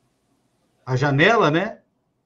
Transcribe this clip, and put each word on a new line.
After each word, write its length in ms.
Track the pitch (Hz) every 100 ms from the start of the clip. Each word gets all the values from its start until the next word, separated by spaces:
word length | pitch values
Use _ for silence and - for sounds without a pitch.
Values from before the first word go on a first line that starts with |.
| _ _ _ _ _ _ _ _
a 100 | -
janela, 560 | 127 147 139 185 233 160
né? 300 | 160 208 - _ _ _ _